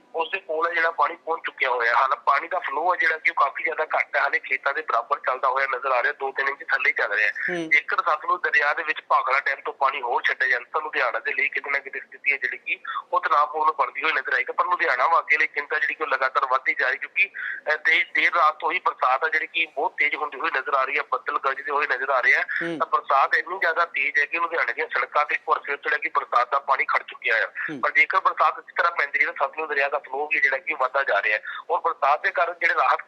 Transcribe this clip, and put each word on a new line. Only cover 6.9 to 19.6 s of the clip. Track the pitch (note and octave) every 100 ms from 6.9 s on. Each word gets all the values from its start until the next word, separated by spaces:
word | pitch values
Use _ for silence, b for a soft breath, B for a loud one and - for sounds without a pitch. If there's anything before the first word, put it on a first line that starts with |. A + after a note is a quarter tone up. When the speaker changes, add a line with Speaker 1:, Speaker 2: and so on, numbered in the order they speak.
Speaker 1:
ਚੱਲ | - A#2+
ਰਿਹਾ | G2+ G#2
ਹੈ। | - -
Speaker 2:
ਹੂੰ। | F3 D#3+
Speaker 1:
ਜੇਕਰ | D3+ - F#3+
ਸਤਲੁਜ | F3+ D#3 E3 F3
ਦਰਿਆ | D#3+ D3+ D3
ਦੇ | D#3+
ਵਿੱਚ | D#3 D#3 -
ਭਾਖੜਾ | D3+ C3+ C3+
ਡੈਮ | C#3 C#3
ਤੋਂ | D#3
ਪਾਣੀ | D3 C3+ C#3+
ਹੋਰ | C#3+ B2+
ਛੱਡਿਆ | - - C3
ਜਾਂਦਾ | B2 A#2+
ਤਾਂ | D#3+
ਲੁਧਿਆਣਾ | D#3 D3+ B2+ A2+
ਦੇ | C#3+
ਲਈ | - C#3
ਕਿਤੇ | - C#3
ਨਾ | C#3
ਕਿਤੇ | C3+ C3
ਸਥਿਤੀ | - C3+ -
ਹੈ | C#3
ਜਿਹੜੀ | B2 B2
ਕਿ | - - B B -
ਉਹ | F3+
ਤਣਾਅਪੂਰਨ | - D3+ D3+ D#3 D3+ D3+
ਬਣਦੀ | B2 C3+
ਹੋਈ | D3+
ਨਜ਼ਰ | C#3+ C3+
ਆਏਗੀ। | B2+ B2+
ਪਰ | -
ਲੁਧਿਆਣਾ | E3+ F3+ E3 B2+ C#3+
ਵਾਸੀਆਂ | E3 - D3+
ਲਈ | D#3
ਚਿੰਤਾ | C#3+ D3 D3+
ਜਿਹੜੀ | D3+
ਕਿ | -
ਉਹ | D#3
ਲਗਾਤਾਰ | C3 C3 D3 C#3
ਵੱਧਦੀ | B2+ - D3+
ਜਾ | C3
ਰਹੀ, | C3+
ਕਿਉਂਕਿ, | D3 - - - B B -
ਅਹ, | D3+
ਦੇ-, | E3 E3 F3
ਦੇਰ | - E3
ਰਾਤ | E3+ D#3 -
ਤੋਂ | D#3+
ਹੀ | F3 - -
ਬਰਸਾਤ | C3 C3+
ਆ | D#3+
ਜਿਹੜੀ | D#3 D#3+
ਕਿ | E3+